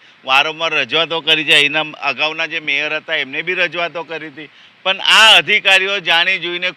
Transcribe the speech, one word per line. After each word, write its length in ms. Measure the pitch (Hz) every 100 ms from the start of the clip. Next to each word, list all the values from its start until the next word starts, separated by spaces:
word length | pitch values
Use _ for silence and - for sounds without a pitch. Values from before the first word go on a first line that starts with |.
| _ _ 127
વારંવાર 460 | 131 147 156 165
રજૂઆતો 480 | 151 127 151 160 165
કરી 260 | 147 156 147
છે. 60 | 156
અહીંના 300 | 147 151 156 - 139
અગાઉના 360 | 127 151 160 165
જે 120 | 160
મેયર 320 | 151 143 151 156
હતા 180 | 147 156
એમને 200 | 139 147
બી 140 | 165 180
રજૂઆતો 420 | 175 156 170 170
કરી 280 | 156 160 156
હતી, 200 | 139 147 _ - _ 185
પણ 160 | 190 - 185
આ 160 | 220 190
અધિકારીઓ 560 | 156 208 185 190 190 202 165
જાણી 280 | 165 175 190 165
જોઈને 240 | 175 180